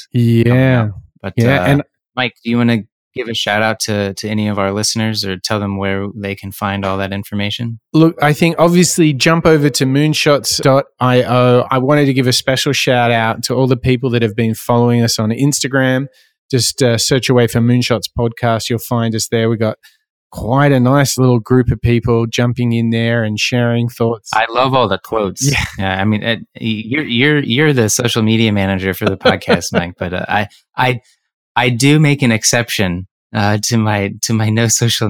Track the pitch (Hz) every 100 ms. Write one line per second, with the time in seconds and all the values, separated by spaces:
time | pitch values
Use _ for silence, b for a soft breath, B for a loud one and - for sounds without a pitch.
0 | - 120 117 113 117 127 131 123 107 95
1 | - _ 98 120 120 139 92 143 - _
2 | _ 127 120 - 117 120 117 113 98 _
3 | _ 131 117 113 107 104 110 107 - 104
4 | 98 95 107 107 107 101 98 101 110 113
5 | 110 107 101 92 - 107 101 98 98 98
6 | 98 104 98 98 95 - 104 98 98 98
7 | 98 98 - 104 104 - 117 113 _ 156
8 | 160 170 147 147 170 160 170 175 170 -
9 | 156 131 165 165 160 156 143 - 131 139
10 | 151 151 156 139 - - 139 135 - _
11 | 127 123 120 123 123 123 - 131 127 147
12 | 139 131 127 123 - 131 147 131 - 123
13 | 120 117 113 113 - 123 131 123 131 123
14 | 131 117 113 107 113 110 - 120 120 120
15 | 117 - 110 113 143 - 131 135 131 131
16 | 135 b b b _ 127 - - 127 113
17 | - 135 127 123 117 123 117 123 120 110
18 | - - 117 - 120 113 - 113 - 120
19 | 113 110 - 117 113 110 110 - b b
20 | b _ _ - 107 135 143 131 123 143
21 | 135 - 127 120 - 127 123 110 120 120
22 | 120 117 117 - 120 120 120 117 117 113
23 | 117 117 107 107 - 123 120 117 120 -
24 | 117 117 - 110 113 120 131 131 107 95
25 | - 110 98 - 143 131 - - 95 95
26 | 104 104 117 113 - - 117 107 110 147
27 | 147 117 143 151 123 120 156 131 107 -
28 | 120 120 110 113 113 104 98 95 95 90
29 | 104 95 - 95 - 196 - 87 87 -
30 | 90 90 - 101 104 b _ - 127 123
31 | - _ _ _ _ 120 127 117 139 151
32 | 151 143 123 110 - 120 117 - 92 90
33 | 95 _ _ 113 101 107 - 117 107 104
34 | 101 110 - 110 107 110 117 - 117 -